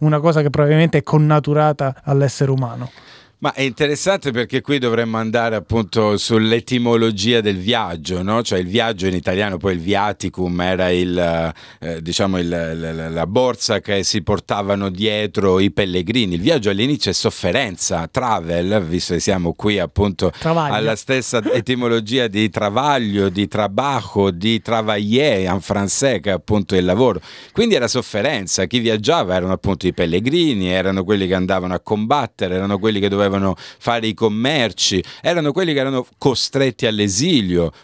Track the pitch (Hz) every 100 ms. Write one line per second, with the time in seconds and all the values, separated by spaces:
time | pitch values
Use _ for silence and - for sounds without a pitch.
0 | 156 151 165 156 143 143 147 156 165 147
1 | - 156 151 151 147 151 151 143 135 -
2 | 143 139 139 - 139 131 120 120 123 -
3 | - - - - 143 - 135 113 147 143
4 | 185 196 143 123 113 131 - 143 123 113
5 | 113 113 110 117 117 107 - 117 98 117
6 | 104 101 - 113 110 117 - 127 120 117
7 | 113 101 107 117 104 95 98 117 95 85
8 | 76 90 95 113 113 92 90 113 113 98
9 | 95 90 - 92 104 90 98 87 85 98
10 | 104 95 95 92 90 87 90 92 90 90
11 | 90 90 85 82 82 - - - 82 82
12 | 80 85 98 92 87 85 82 82 80 80
13 | 82 82 85 120 127 110 - 101 104 98
14 | 90 107 85 101 - 104 101 101 98 92
15 | 107 107 107 107 95 92 101 - 95 90
16 | 87 123 101 85 120 156 101 98 127 143
17 | 101 - 110 - 92 123 120 87 - 85
18 | 82 127 123 101 82 85 92 107 80 87
19 | - 85 - 92 85 - 107 98 85 -
20 | 101 85 90 - 160 165 147 107 110 107
21 | - 131 - 120 104 123 104 123 120 113
22 | 107 127 117 101 107 - 104 110 147 135
23 | 107 101 98 92 98 107 101 101 139 127
24 | 90 104 98 85 107 110 - 113 107 104
25 | 104 120 147 101 90 92 - 101 98 -
26 | 139 104 101 90 - 104 - 95 90 98
27 | 127 87 - - - - 233 160 117 127
28 | - 104 135 123 90 - 92 123 113 110
29 | 107 165 95 92 92 92 98 92 90 90
30 | 85 90 120 175 160 104 92 92 92 95
31 | 92 104 92 92 90 95 90 90 - 107
32 | 110 143 117 - 92 92 98 98 110 101
33 | 98 98 101 98 98 87 - - 120 117
34 | 110 95 110 107 127 156 110 - - 92
35 | - - 156 175 147 147 180 139 135 131
36 | 120 - 139 117 - 135 135 - 117 104
37 | 104 95 170 143 92 87 80 -